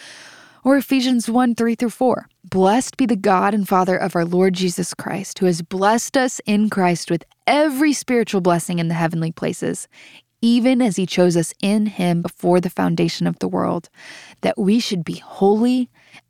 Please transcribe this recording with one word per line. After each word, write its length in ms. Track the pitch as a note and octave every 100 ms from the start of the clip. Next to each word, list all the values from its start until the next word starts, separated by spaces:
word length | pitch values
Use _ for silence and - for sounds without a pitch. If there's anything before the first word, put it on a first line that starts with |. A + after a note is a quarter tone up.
| - - - - - _
or 140 | B3+ C#4
Ephesians 520 | - C4+ B3+ B3 A3
one 260 | A#3 B3+ A#3
three 200 | A#3 A#3
through 140 | A#3+
four. 380 | - B3+ - - _
"Blessed 540 | F3+ F#3+ F#3+ A#3 - -
be 80 | B3+
the 100 | G#3+
God 380 | G#3 F#3 G3
and 140 | A3 F#3+
Father 300 | F#3 F#3 F#3
of 180 | F#3 F3
our 100 | E3+
Lord 280 | F3+ F#3+
Jesus 400 | F#3 F#3 F3 F3
Christ, 460 | - - - F#3+ -
who 80 | F#3
has 140 | E3+
blessed 560 | E3+ F#3 G3 A#3 - C#4
us 220 | B3+ - -
in 240 | G#3 G#3+
Christ 400 | G3 F3+ E3+ -
with 120 | E3+ - _ -
every 460 | C#4+ D#4 C4 D#4
spiritual 480 | C#4 - A#3+ G#3+ G3+
blessing 380 | F3+ E3+ - F3
in 80 | E3
the 80 | E3
heavenly 360 | E3 E3 D#3+
places, 560 | - D#3+ - E3 F#3 - - - - _ -
even 400 | A#3 A#3+ A#3+ B3+
as 140 | B3 F3+
he 100 | F3+
chose 300 | - F3+ E3+
us 180 | E3 -
in 240 | G3 G#3+ G#3
him 340 | - F3 E3+
before 400 | F3 - F3+ F3
the 80 | F3
foundation 580 | - F3+ E3 E3 - E3+
of 120 | E3+
the 80 | F#3
world, 420 | F#3 F3+ F3 - _ - - - -
that 180 | - -
we 220 | F#3+ A#3
should 240 | - F#3
be 120 | D#3+ F3
holy 760 | - - G3 G#3+ B3 B3+ B3 _ _ -